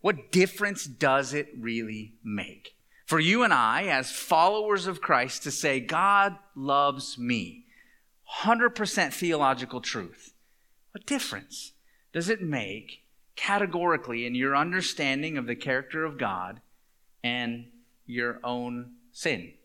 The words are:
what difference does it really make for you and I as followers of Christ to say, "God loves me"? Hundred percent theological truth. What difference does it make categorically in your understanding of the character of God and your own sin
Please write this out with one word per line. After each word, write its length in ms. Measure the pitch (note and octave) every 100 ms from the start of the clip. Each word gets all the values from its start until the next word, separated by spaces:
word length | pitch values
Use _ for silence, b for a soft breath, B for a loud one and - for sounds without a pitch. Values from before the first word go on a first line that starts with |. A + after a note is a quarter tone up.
what 320 | - F#3 -
difference 520 | F#3 F#3 - G3+ F#3+
does 500 | D3 B2 D3 C3+ C3
it 140 | D3 D3 -
really 560 | A#2 A#2 A2 A2 G#2+ -
make 520 | A2+ G#2 F#2+ - - _ b b -
for 120 | D#3+
you 240 | D#3+ A3
and 100 | A#3+
I 320 | D3 A2+ B2+
as 260 | F#3+ C#3 B2+
followers 760 | - - E3 E3+ G#3+ G#3+ G3+ F3+
of 140 | F3+
Christ 420 | - C#3+ B2 -
to 80 | D3
say, 300 | C#3 D#3 C3+
"God 560 | A#2+ D#3+ G3 G3+ G3 E3+ _
loves 640 | - C3+ C#3 C#3+ C3+ C3+ -
me"? 460 | A#2+ A#2+ F2 - b b b b b b
Hundred 480 | _ - G#3 A3+ A#3+
percent 420 | A#3+ G#3 - D#3+
theological 680 | - F3 D#3 C#3+ C3 B2 B2+
truth. 520 | - B2 F2 - - _ _ _ _ _ _
What 140 | G3+ -
difference 640 | C#4+ - G2 F2+ - - _ _ _ _
does 160 | D#3+ E3+
it 120 | A3
make 600 | F3+ C#3+ G2+ G#2 - - _ _ _
categorically 920 | - - G3+ G3+ E3+ F3 E3 B2 A#2 A#2+
in 80 |
your 220 | B2 C3 C#3
understanding 800 | D#3+ F3+ E3+ - C#3+ C3+ D#3 D3+
of 100 | A#2+
the 100 | A#2+
character 480 | C#3+ C3 C3+ D#3+
of 140 | D#3+ C#3
God 420 | A2+ F#2 F2+ A2+ _ _ _ _ _ _
and 440 | A#2+ B2 A#2+ A#2 A#2+ - _ _ -
your 320 | A#2+ A#2+ A#2
own 500 | B2 B2 A#2+ A#2+ B2 - _
sin 420 | - - A#2 E2 -